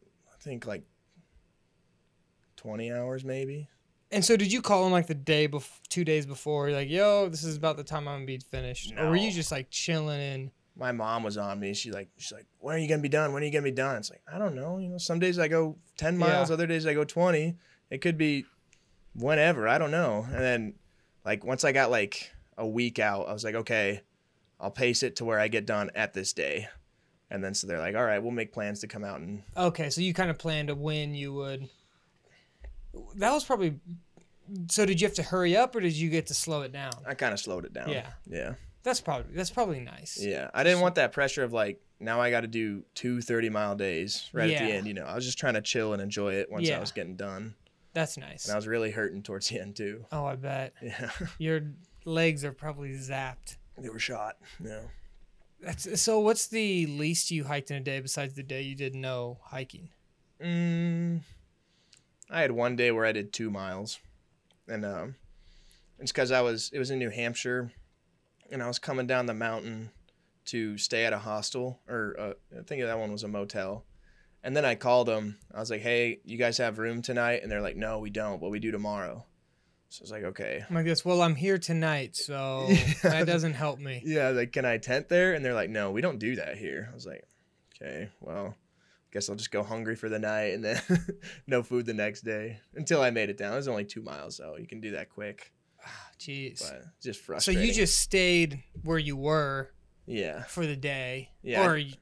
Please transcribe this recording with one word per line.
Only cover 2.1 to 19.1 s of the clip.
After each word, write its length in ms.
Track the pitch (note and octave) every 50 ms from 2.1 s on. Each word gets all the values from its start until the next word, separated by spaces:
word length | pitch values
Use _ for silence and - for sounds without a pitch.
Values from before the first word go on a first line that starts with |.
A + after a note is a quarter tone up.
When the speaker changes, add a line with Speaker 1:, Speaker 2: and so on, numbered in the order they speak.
| _ _ _ _ _ _ _ _ _ -
Speaker 1:
twenty 340 | - A2+ G#2+ A2 A2+ A#2
hours 320 | A#2+ A#2+ B2 B2+ C3 C3 C3
maybe. 420 | C3+ C3 C3+ C3+ C3+ C#3+ D3+ D3 - _ _ _ _ _ _ _ -
Speaker 2:
And 120 | - G3+ F3
so 140 | - A#3 G3
did 140 | G#3 F#3+
you 100 | A3 B3+
call 240 | - - G#3 F#3 F#3+
him, 60 | F#3
like, 160 | F3+ F3 E3 -
the 80 | D#3
day 320 | C#3 C#3 D#3+ D#3 D3+ D3+ D3
bef-, 320 | C#3+ C#3+ - - - - _ -
two 140 | - F3 F3
days 200 | D#3 D#3 D3+ C#3+ C3+
before? 420 | C#3 - - D3+ D3+ D3 C#3+ D3
You're 80 | C#3+ C#3
like, 120 | C#3 C#3
"Yo, 380 | D#3 F#3 G3+ G#3 G3+ G3+ G3 F3+
this 160 | D#3+ D3 D#3
is 140 | E3 D#3 D3+
about 180 | D#3 D#3+ D3+ D3
the 60 | C#3+
time 240 | - D#3 D3+ D3 C#3+
I'm 100 | C#3+ C#3
gonna 80 | C3+ C3
be 100 | C3 B2+
finished." 560 | - - - C3 B2+ B2 B2 - - - A2 -
Or 120 | D#3 D#3
were 60 | E3
you 140 | F#3 G#3+ A3
Speaker 1:
No. 40 | F#3
Speaker 2:
just, 160 | E3+ D#3 -
like, 180 | D#3 C#3 B2+ -
chilling 480 | - - - - E3 D#3+ D3+ D3+ D3 C#3+
in? 300 | C#3+ C#3 C3+ C3 C3 C3+ - _ _ _ _ -
Speaker 1:
My 140 | B2+ B2
mom 320 | A#2+ A#2 G#2+ A2 A2+ A#2 A2
was 140 | G#2+ G#2 G#2
on 220 | G2+ G2+ G2 G2+
me. 140 | G2+ G2 G#2
She, 180 | G2+ - A#2
like, 180 | G2 G2 G2 - _ -
she's 140 | - - G#2+
like, 120 | G#2 - _ _ _
"When 160 | - C#3 D#3+
are 40 | E3
you 80 | D#3+ D3+
gonna 120 | D#3 D3+
be 80 | C#3+ C#3
done? 240 | D3 D3+ D#3 C#3+ C#3
When 80 | C#3
are 40 | D3+
you 60 | D3+
gonna 120 | D3 D3 C#3+
be 80 | C#3
done?" 240 | B2+ C3 C3 C#3 C3 A2
It's 120 | G#2 -
like, 120 | - - _ -
"I 60 | D3+ F3+
don't 180 | G#3+ F#3 C#3
know. 220 | B2+ C3+ E3 F3+ F#3+
You 120 | F#3+ F3+
know, 80 | F3+ F3
some 220 | - - E3 E3+
days 200 | F3+ F#3 F3 F3
I 80 | E3 D3+
go 300 | D#3+ D#3+ D#3+ D#3 D3+ - _ _ _ -
ten 200 | D3+ D#3+ F3+ F3
miles, 320 | E3 D#3+ D#3 C#3+ C3+ D#3+
Speaker 2:
Yeah. 40 | E3
Speaker 1:
other 140 | D#3+ E3+ E3
days 180 | E3 D#3+ D#3
I 80 | D#3+ D3+
go 100 | D3 D3+
twenty. 540 | C#3+ - E3+ F3 F3+ E3+ D3+ D#3 E3+ E3+ - _ _ - _ _ -
It 100 | - C#3
could 180 | - F3 D#3+ D#3
be 280 | D#3 D3+ D3 C#3 B2+ - _ _ _ _ _ _ _ _ _ _ _ -